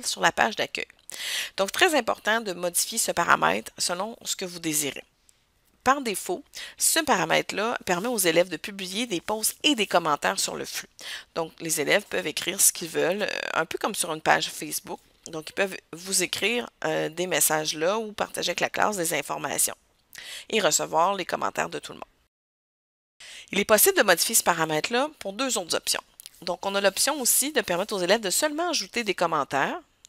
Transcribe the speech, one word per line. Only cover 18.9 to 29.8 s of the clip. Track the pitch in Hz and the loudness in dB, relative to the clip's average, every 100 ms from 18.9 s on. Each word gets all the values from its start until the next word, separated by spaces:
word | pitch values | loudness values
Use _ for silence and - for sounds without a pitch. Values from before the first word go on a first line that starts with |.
| 196 | 2
des | 160 | -2
informations | 151 - 156 143 - - - _ _ _ - - - - | -2 -4 -6 -4 -2 -2 -4 _ _ _ -18 -14 -14 -4
et | 220 | 0
recevoir | 170 151 151 156 180 | 2 2 2 2 2
les | 196 | 0
commentaires | 165 - - - 170 | -4 -2 -2 -2 -4
de | 160 | -6
tout | - | -12
le | - | -14
monde. | - _ _ _ _ _ _ _ _ _ _ - - - - | -16 _ _ _ _ _ _ _ _ _ _ -20 -20 -20 -4
Il | 180 | 0
est | |
possible | 208 214 392 370 | 4 6 6 6
de | |
modifier | 208 170 - 226 | 6 4 4 2
ce | |
paramètre-là | - 170 160 156 - 240 302 - | 2 2 2 0 0 0 -2 -4
pour | 196 | -8
deux | 202 262 214 | -4 -2 -2
autres | 165 | -2
options. | 135 - - - - - - | -2 -2 -4 -6 -18 -20 -10
Donc, | 180 175 | -6 -4
on | 196 196 | -2 2
a | |
l'option | 196 190 269 302 | 2 2 0 2
aussi | 233 - 269 | 2 2 2
de | 277 | 0
permettre | 196 175 202 | 0 0 0
aux | 196 | 0
élèves | 175 226 | 2 2
de | 190 | 2
seulement | - 302 294 349 | 0 0 0 -2
ajouter | 277 185 240 | -2 -4 -2
des | 208 - | -2 0
commentaires. | 170 160 131 139 170 339 | 0 2 0 0 0 -2